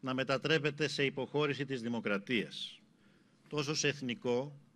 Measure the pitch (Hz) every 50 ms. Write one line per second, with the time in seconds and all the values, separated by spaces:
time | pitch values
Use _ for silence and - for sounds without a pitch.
0 | - 131 131 127 135 123 139 127 - 139 160 156 139 151 143 147 156 143 - -
1 | 143 135 - 139 127 113 - 143 151 143 139 117 143 127 135 127 113 117 120 117
2 | - 107 104 98 98 - 127 110 85 76 - - - - - - - _ _ _
3 | _ - _ _ _ _ _ _ _ - - 151 143 139 156 147 - 147 139 147
4 | 139 123 117 101 - 127 120 120 135 147 143 - - - _